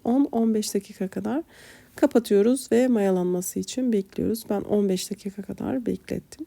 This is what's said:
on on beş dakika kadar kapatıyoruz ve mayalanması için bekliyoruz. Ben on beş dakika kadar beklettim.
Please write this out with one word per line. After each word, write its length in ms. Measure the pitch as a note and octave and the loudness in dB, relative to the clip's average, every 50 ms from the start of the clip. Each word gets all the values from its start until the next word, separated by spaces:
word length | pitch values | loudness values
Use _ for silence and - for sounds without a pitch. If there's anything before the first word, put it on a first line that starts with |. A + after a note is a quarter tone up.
| - | -2
on 260 | A#3 B3 C#4 C#4+ - | 0 2 2 2 2
on 220 | - A#3 A3+ A3+ G#3+ | 2 2 2 2 2
beş 200 | G#3+ G#3+ - - | 0 -2 -2 -4
dakika 340 | G3+ G3+ - - - F#3+ | -4 -4 -6 -8 -8 -8
kadar 360 | F#3+ - G3 G3 G#3 A#3+ D#4 E4 - - - - - - - - _ _ | -6 -6 -6 -4 -4 -4 -4 -6 -8 -14 -20 -20 -20 -20 -20 -20 _ _
kapatıyoruz 760 | - D#4 C#4+ - A#3+ A#3 - G#3 G3 G#3 A#3+ C4 C4+ - - | 2 2 4 4 2 2 4 4 4 6 4 2 0 0 0
ve 160 | - A#3 B3+ | 2 4 4
mayalanması 720 | B3+ A#3+ G#3+ G3 F#3+ F#3 F#3 F3+ F3+ F3+ F3+ F3+ - - F#3+ | 4 4 2 2 2 2 2 2 0 0 -2 -4 -4 -6 -6
için 340 | F#3+ - - B3+ C4 B3 A3 | -8 -6 -4 -4 -2 0 0
bekliyoruz. 500 | G3+ F#3+ - - - F3 F#3+ A3 A3+ - - | 0 -2 -4 -4 -4 -2 -2 -2 -4 -4 -4
Ben 120 | G#3 G3 | -4 -4
on 280 | - - G#3 G#3 G3+ F#3+ | -2 0 0 2 2 2
beş 220 | F#3 F3+ - - | 0 -2 -4 -6
dakika 300 | G3+ - - G3 G3 G#3 | -10 -10 -10 -10 -10 -10
kadar 440 | F#3+ - F#3+ - - G3+ B3+ C4+ A3+ | -12 -10 -10 -6 -4 -4 -4 -4 -4
beklettim. 600 | A3 F#3+ F#3+ - - - - - _ - - D#4+ | -4 -6 -6 -6 -8 -8 -8 -8 _ -14 -16 -16